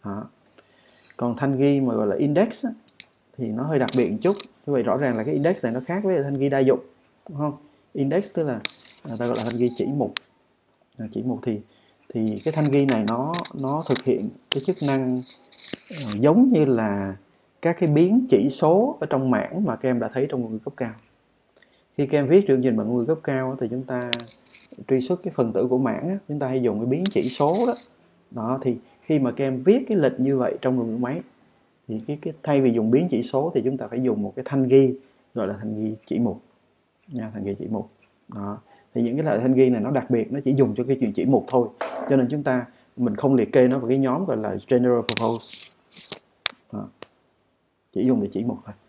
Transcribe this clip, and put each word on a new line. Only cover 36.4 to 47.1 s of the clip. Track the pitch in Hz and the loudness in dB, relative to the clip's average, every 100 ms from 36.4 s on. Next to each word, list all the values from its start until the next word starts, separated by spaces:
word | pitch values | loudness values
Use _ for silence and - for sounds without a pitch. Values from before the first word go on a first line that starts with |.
| _ _ _ _ _ _ - | _ _ _ _ _ _ -12
nha, | 131 110 | -10 -8
thanh | 107 | -8
ghi | 101 98 | -6 -6
chỉ | - | -6
mục. | 107 110 _ _ _ _ | -6 -6 _ _ _ _
Đó. | 104 101 104 _ _ _ | -10 -8 -10 _ _ _
Thì | 120 | -2
những | 117 139 | -2 0
cái | |
loại | 156 104 | 0 0
thanh | 127 | 2
ghi | 127 127 | 6 4
này | 120 | 4
nó | 107 | 0
đặc | 139 - | -2 0
biệt, | 117 110 | -2 0
nó | 135 | -4
chỉ | 131 | 0
dùng | 135 123 104 | 2 2 2
cho | 127 | -2
cái | 131 | 0
chuyện | 113 | 0
chỉ | 104 | 0
mục | 127 127 - | 2 2 4
thôi, | 131 117 - | 0 0 -4
cho | - - - 135 | -10 -8 0 2
nên | 123 | 2
chúng | 147 | 0
ta, | 143 127 117 _ _ - | 0 -2 -4 _ _ -2
mình | 120 104 | -2 0
không | 143 | 4
liệt | 131 107 | 4 4
kê | 135 127 | 6 6
nó | 131 | 4
vào | 117 | 0
cái | 131 | 2
nhóm | 131 139 | 2 0
gọi | 185 113 | -2 -2
là | 107 98 - | -4 -6 0
general | 123 123 120 | 2 4 2
purpose. | 110 - 113 117 - - - _ _ - - - _ _ - - _ | 0 -2 -2 -2 -8 -16 -18 _ _ -20 -10 -12 _ _ -8 -8 _
Đó. | 104 104 _ - | -10 -10 _ -20